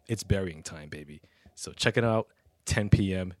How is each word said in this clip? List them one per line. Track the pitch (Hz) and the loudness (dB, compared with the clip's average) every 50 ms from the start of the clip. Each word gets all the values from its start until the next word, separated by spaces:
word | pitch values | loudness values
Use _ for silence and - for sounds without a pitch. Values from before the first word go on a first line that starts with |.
| _ | _
it's | - 113 104 - | -4 -4 -2 2
burying | - 101 95 95 87 78 78 - | 2 2 2 0 -4 -6 -8 -12
time, | - 82 78 76 76 | -12 -12 -12 -14 -12
baby. | 76 76 76 71 73 76 _ - _ _ - - - | -14 -14 -14 -16 -18 -20 _ -20 _ _ -20 -20 -16
So | - - - | -14 -14 -12
check | 67 - - 120 - | -4 0 0 2 2
it | 123 117 | 2 2
out, | 113 110 113 - _ _ _ _ _ _ _ - | 2 2 0 -2 _ _ _ _ _ _ _ -2
ten | - - 113 104 104 | -2 0 0 2 4
P | - - 101 95 92 | 4 4 4 4 0
M. | 92 92 90 90 - | -2 -4 -6 -8 -12